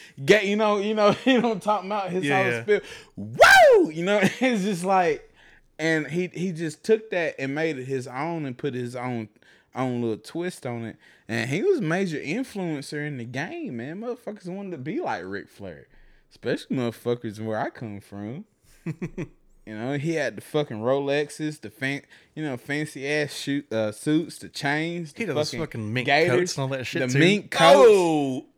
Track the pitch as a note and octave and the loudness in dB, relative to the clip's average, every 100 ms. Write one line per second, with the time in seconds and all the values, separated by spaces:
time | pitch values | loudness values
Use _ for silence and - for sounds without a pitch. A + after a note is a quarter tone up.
0 | - - C3+ G#3 G3 G#3 G#3+ G#3 G3+ G#3+ | -20 -4 4 4 4 0 2 0 0 4
1 | G#3 - C4 B3+ A#3 G3+ G3+ G#3 F#3 G#3 | 4 4 4 4 4 0 -2 -2 -2 -6
2 | F#3 F#3 C#3+ C#3 B2 A#2 A#2 G#3 - - | -4 -2 0 2 2 0 0 0 -2 -16
3 | - - G#2 C3 - G5 D#5 A4+ B3 D#3 | -18 -14 -4 6 8 10 10 10 6 0
4 | F3+ D#4 A#3 - B3+ A3+ F#3+ F3 F#3 F#3+ | 2 4 2 2 0 2 0 -2 2 4
5 | F3 D3 - _ _ _ _ - D#3+ D#3+ | 4 0 -6 _ _ _ _ -4 0 0
6 | C#3 E3 F3+ - F#3 D#3+ E3 - - A3 | 0 -4 -4 -4 -6 -4 -6 -6 2 2
7 | G#3+ F3+ D#3 - C3+ C#3+ E3 C#3 B2+ C3+ | 2 -4 -2 -4 -4 -2 -2 -4 -4 -6
8 | B2+ B2 D#3+ E3 C#3+ B2+ D3 B2 A#2+ B2 | -6 -6 -6 -6 -6 -6 -6 -6 -8 -8
9 | B2+ A#2+ G#2+ _ _ _ _ A#2+ C3 B2 | -6 -6 -8 _ _ _ _ -6 -4 -2
10 | A#2 G#2+ - E3 F3+ - B2+ A#2 A2+ - | -2 -4 -8 -8 -8 -8 -10 -8 -10 -14
11 | _ _ - A2+ A#2 D#3 F4+ F4 D#3+ F3 | _ _ -8 -4 -2 -2 0 0 0 -2
12 | F#3+ D3+ C3+ G#3 C4 G3+ F3+ D3 C#3+ D3+ | -2 -6 -6 -6 -6 -6 -6 -6 -8 -8
13 | D3 C3+ A#2 B2+ F3+ E4+ C#4 A#2+ B2+ F#3 | -8 -8 -8 -8 -8 -8 -10 -8 -10 -10
14 | A#3+ A#3+ - G#3 F3+ F#3+ G3 D#3+ C3 B3+ | -10 -10 -12 -14 -12 -10 -10 -10 -8 -6
15 | A#3 G#2+ F#2 G2 - - G2 D2 - - | -4 -6 -6 -10 -12 -16 -16 -16 -20 -20
16 | - _ _ _ A#2 G#3 - C3 A#2+ - | -20 _ _ _ -6 -6 -4 -4 -4 -4
17 | A#2+ A#2+ A2+ G#2 A2 G#2+ D4+ - A2+ G2+ | -4 -4 -6 -8 -6 -4 -6 -8 -12 -14
18 | - G2+ G#2 C#3 A3 _ _ _ E3+ D#3+ | -16 -14 -12 -12 -16 _ _ _ -12 -10
19 | D#3+ - D3 _ _ _ - G#2+ A#2+ C#3+ | -10 -10 -12 _ _ _ -16 -10 -6 -4
20 | D#3 D#3+ C3 G2+ - D3+ C#3+ A2 A#2 C#3 | -4 -2 -4 -6 -6 -4 -2 -2 0 0
21 | C#3 C#3+ D3 - D#3 D3 G#2 - C3+ C#3+ | 0 -2 -2 -6 -8 -8 -14 -8 -6 -6
22 | - - _ - D3+ B2 - C#3+ D3+ C#3 | -10 -20 _ -10 -8 -8 -6 -6 -6 -8
23 | C3+ D3+ C#3+ - - C#3+ - A2 G#2+ G#2 | -4 -2 -2 -6 -4 -4 -2 -2 -2 -4
24 | D3+ D#3 F#2+ - F#2+ - D3 D3 E3 F3 | 0 0 0 -10 -16 -6 -4 -2 -4 -6
25 | D#3+ - G#3+ D3 D3+ B2+ D#3 A#2 G#2+ A#2+ | -10 -8 -4 -2 -2 -4 -8 -6 -6 -4
26 | B2 C#3+ F3 F3+ F3+ - C3+ C3+ B2 E3+ | 2 2 4 2 0 -2 -4 -4 -6 -4
27 | B2+ C3+ E3+ G3+ - - E3 D3 B3 G3+ | 0 4 4 4 0 4 8 10 10 8
28 | E3+ D#3 C#3 B2+ - | 6 2 0 -4 -6